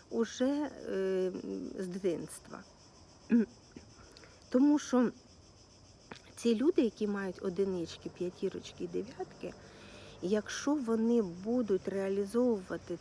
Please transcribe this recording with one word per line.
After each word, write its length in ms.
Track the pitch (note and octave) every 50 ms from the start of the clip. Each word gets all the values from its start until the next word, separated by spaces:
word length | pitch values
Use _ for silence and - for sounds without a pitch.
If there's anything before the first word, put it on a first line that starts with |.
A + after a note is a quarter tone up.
| - -
уже, 600 | - A#3 A3+ - - - B3+ C4+ C#4+ D4 D4+ - - - - -
е, 420 | G3 F#3+ F#3+ F#3+ F#3+ F#3 F#3 F#3 F#3 F#3+ - F#3+ G3 F#3+ F3+ - - -
з 80 | F#3+
дитинства. 760 | F3+ F3 G3 F#3+ F#3 D#3+ D3 D#3 E3 - - - - - - - - - - - - - - - - - - - -
<clears throat> 160 | A3+ A#3+ G#3 - - - - - - - - - - - - - - - - - - - - -
Тому 300 | - B3+ C#4 D4 D4 C#4+
що 320 | - - - B3 B3 G3+ - - - - - - - - - - - - - - - - - - - - - - - - -
ці 200 | - - A#3 A#3
люди, 260 | G#3 B3+ D#4+ - -
які 260 | C4+ G#3+ - - G#3
мають 360 | G#3 G3+ G3+ G3 F#3+ F3+ - -
одинички, 680 | G3 F3 F3+ G3 G3 F#3 F3+ E3 E3 - - - F3
п'ятірочки 760 | - - F3+ F3+ F3+ - - F#3 - F3+ D#3+ - - - F3+
і 40 |
дев'ятки, 680 | F3 E3+ F3+ G3 A#3 - - F#4 - - - - F3 - - - - - - - - - - - - - -
якщо 540 | - F3+ G#3 G#3+ G#3 - - - - C#4 D4
вони 460 | D4+ B3+ A3 A3+ A3 A3 A#3 A#3+ A#3+
будуть 640 | G#3+ F3 E3+ F3+ F#3+ A3 A#3+ B3+ A#3+ G3+ G3 F#3 -
реалізовувати 1120 | G3 F#3 G3 F#3+ G3 G3 G3 G3+ G3 G3+ A#3 B3 B3 A3+ G3 F#3 - F3 E3+ - - F3 E3+